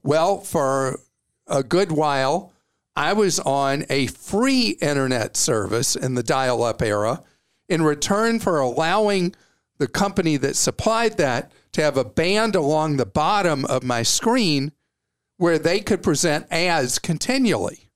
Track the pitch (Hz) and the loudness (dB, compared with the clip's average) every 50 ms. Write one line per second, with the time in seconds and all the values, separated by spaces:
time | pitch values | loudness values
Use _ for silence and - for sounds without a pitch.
0 | - 135 147 160 165 190 202 185 - - - 165 139 135 135 135 135 131 127 - | 0 2 2 2 4 2 0 -2 -6 -4 -2 0 0 2 0 0 0 -2 -4 -8
1 | _ _ _ _ _ _ _ _ _ - - 139 131 110 165 180 202 175 160 151 | _ _ _ _ _ _ _ _ _ -2 -2 -2 0 2 2 2 2 2 0 0
2 | 156 147 143 135 135 131 156 180 196 - _ _ _ _ _ _ _ _ _ - | 0 2 2 2 2 0 0 -2 -4 -10 _ _ _ _ _ _ _ _ _ -2
3 | 151 165 196 220 208 185 156 - - 139 135 139 139 135 135 143 - - 135 139 | -2 0 2 2 2 2 0 0 -2 0 0 0 0 0 -2 -4 -2 -2 -2 0
4 | 131 113 - - - - - 202 240 269 269 254 233 208 - - - 151 143 139 | 0 -2 -6 -12 -10 -4 0 0 2 2 2 2 0 -2 -2 -2 -2 -2 0 0
5 | 135 131 127 120 107 - - - - - 127 110 101 98 107 117 - - - - | 0 0 0 -2 -2 -4 -2 -2 0 0 0 0 0 -2 -2 -2 -2 -2 -2 -2
6 | - 131 127 123 117 113 151 131 131 127 123 117 120 117 110 - 123 110 104 104 | -2 -2 -2 -2 -2 0 -2 0 0 0 0 0 0 -2 -2 -2 -2 0 0 0
7 | 104 113 135 165 - _ _ _ _ _ _ _ _ - 180 160 160 151 147 147 | 0 -2 -2 -4 -8 _ _ _ _ _ _ _ _ -2 0 2 2 2 0 0
8 | - - 196 208 226 226 233 226 - 202 170 147 135 123 120 139 160 165 185 214 | -2 -2 0 0 2 0 0 0 0 0 0 2 0 0 0 0 0 0 2 2
9 | 220 208 202 190 175 175 - _ _ _ _ _ _ _ _ _ 143 120 - - | 2 2 2 2 0 -2 -2 _ _ _ _ _ _ _ _ _ -6 -4 0 -2
10 | 202 202 - - 175 160 151 139 131 139 - - - 131 - - - 214 226 226 | -2 0 0 0 0 2 0 2 0 -2 0 0 -2 -2 -2 0 0 0 2 2
11 | 233 220 226 - 156 135 120 127 - - _ _ _ _ - - 156 151 131 135 | 0 0 0 0 0 0 0 -2 -6 -8 _ _ _ _ -2 0 0 2 2 0
12 | 123 - - - 160 180 202 214 226 226 196 185 147 139 156 156 156 160 147 135 | -2 0 -2 -2 0 2 2 2 0 0 0 0 0 2 0 0 0 0 0 -2
13 | 120 95 _ 151 151 175 214 202 190 175 151 139 139 127 127 127 123 127 123 117 | -2 -2 _ 0 0 2 2 2 2 0 0 0 -2 -2 -2 -2 -2 -2 -2 0
14 | 113 - - - - 226 240 262 220 170 151 139 135 151 _ _ _ _ _ _ | 0 0 -2 0 0 0 2 2 2 2 0 0 -2 -4 _ _ _ _ _ _
15 | _ _ _ _ _ _ _ _ 180 175 165 151 156 165 180 214 196 - 214 185 | _ _ _ _ _ _ _ _ 2 2 2 2 2 0 0 0 0 -2 -2 0
16 | - 180 151 143 - 170 147 156 - _ - 165 175 180 170 156 131 123 - - | 2 0 0 2 2 0 0 -2 -4 _ -2 -2 0 0 0 0 0 -2 -4 -6
17 | - - 165 160 - - 254 277 254 220 156 107 90 - - - _ _ _ | -4 -4 -4 -4 -2 -2 0 2 2 2 2 0 -2 -4 -6 -10 _ _ _